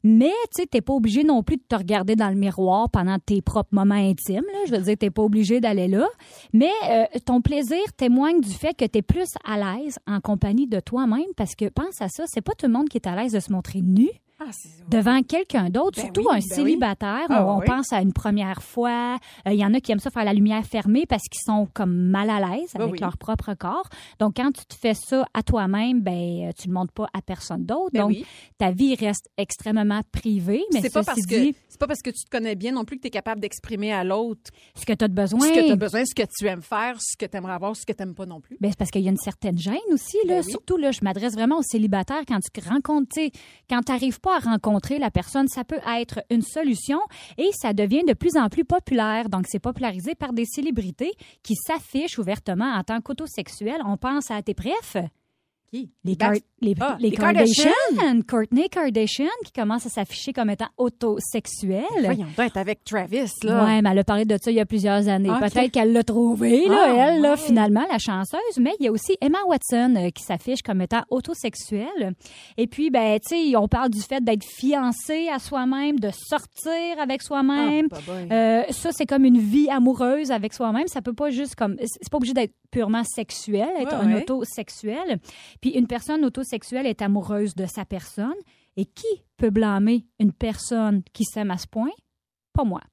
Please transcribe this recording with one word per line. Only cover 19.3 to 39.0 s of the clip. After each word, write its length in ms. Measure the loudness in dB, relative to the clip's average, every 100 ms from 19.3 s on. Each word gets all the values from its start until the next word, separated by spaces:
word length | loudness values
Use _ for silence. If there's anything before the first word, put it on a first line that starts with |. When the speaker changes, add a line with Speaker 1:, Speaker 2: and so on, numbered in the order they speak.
| -8 0
Speaker 1:
Euh, 40 |
il 80 | 2
y 60 | 4
en 80 |
a 60 | 2
qui 100 | 2
aiment 80 | -2
ça 100 | -2
faire 120 | -2
la 100 | 0
lumière 300 | 4 4 2 -2
fermée 400 | -2 2 2 2
parce 160 | -2
qu'ils 180 | -4 -10
sont 240 | -2 0 0
comme 200 | -2 0
mal 360 | 2 2 2 2
à 100 | 0
l'aise 300 | -2 -4 -6 -4
Speaker 2:
Ben 60 |
Speaker 1:
avec 100 | -4
Speaker 2:
oui. 60 | -4
Speaker 1:
leur 180 | -6 -6
propre 360 | -6 -6 -4 -6
corps. 340 | -4 -6 -8 -14 -20 _
Donc, 160 | -2 0
quand 140 | -2
tu 120 | -2 -10
te 100 | -4
fais 180 | -2
ça 340 | -2 0 -2 0
à 80 | -2
toi-même, 580 | 0 0 2 0 2 2
ben, 460 | 0 -2 -4 -4 -6
euh, 40 | -8
tu 100 | -4
le 40 |
montres 200 | -4 -4
pas 140 | -6 -6
à 80 | -6
personne 440 | -8 -12 -8 -8 -4
d'autre. 240 | -4 -2
Speaker 2:
Ben 80 | 0
Speaker 1:
Donc, 80 | 0
Speaker 2:
oui. 140 | 0 -4 -18 -20 _
Speaker 1:
ta 120 | 0
vie 240 | 2 2 2
reste 320 | -2 -4 _ -8
extrêmement 640 | -6 -6 -2 0 2 0 -4
privée, 520 | -4 0 0 0 0 0
mais 100 | 0
Speaker 2:
C'est 120 | 0
pas 100 | 0
Speaker 1:
ceci 20 | 0 -2
Speaker 2:
parce 120 | 0
Speaker 1:
dit 240 | 2 2
Speaker 2:
que, 60 | 0 _
c'est 120 | -6
pas 80 | -4
parce 140 | -4
que 100 | -6
tu 120 | -10
te 60 | -8
connais 260 | -6 -4 -4
bien 160 | -4
non 140 | -4 -6
plus 100 | -10
que 40 |
t'es 80 | -8
capable 320 | -8 -6 -6
d'exprimer 500 | -8 -10 -10 -6 -2
à 120 | -2 -2
l'autre 460 | -2 -4 -8 -14 _ _ -12
Speaker 1:
ce 100 | -4
que 80 |
t'as 160 | 0 0
de 40 |
besoin. 280 | 0 0 4
Speaker 2:
ce 60 | 4
que 140 | 6 6
t'as 80 | 4
besoin, 280 | 2 -2 -2
ce 100 | -2
que 120 | -4 -2
tu 60 | -4
aimes 140 | -4
faire, 340 | -6 -4 -4 -6
ce 160 | -8 -8
que 80 | -8
t'aimerais 240 | -8 -8
avoir, 220 | -6 -6 -8
ce 100 | -8
que 60 |
t'aimes 220 | -8 -8 -10
pas 100 | -14
non 140 | -14
plus. 160 | -18 -4
Speaker 1:
Ben, 80 | -2
c'est 80 | -2
parce 120 | -2
qu'il 100 | 0